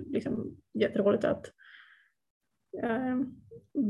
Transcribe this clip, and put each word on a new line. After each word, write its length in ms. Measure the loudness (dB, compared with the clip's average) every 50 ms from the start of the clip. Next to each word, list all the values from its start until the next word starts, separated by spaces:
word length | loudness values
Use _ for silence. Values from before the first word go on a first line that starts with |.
| -2
liksom, 500 | -2 -4 -2 -2 -2 -4 -4 -4 -8 -10 -14 _ _ -2
gett 220 | 0 0 2 2
rådet 280 | 4 4 4 4 4 2
att, 220 | 0 0 -2 -4 -10 -18 _ -20 -20 -20 -20 -20 -20 -20 -20 _ _ _ _ _ _ _ _ _ _ _ _ _ _ -8 -4 -2
eh, 340 | 0 0 0 0 0 0 0 -2 -2 -6 -12 -20 -20 -20 -20 -20 _ -2 0 2